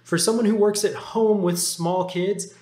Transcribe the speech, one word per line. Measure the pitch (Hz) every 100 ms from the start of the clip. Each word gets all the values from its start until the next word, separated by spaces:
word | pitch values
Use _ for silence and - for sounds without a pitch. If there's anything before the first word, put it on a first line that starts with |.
for | - 170
someone | 226 226 214
who | 220
works | 208 202
at | 214
home | - - 226 220 214
with | 180 175
small | - - 170 185 180
kids, | 175 185 208 - -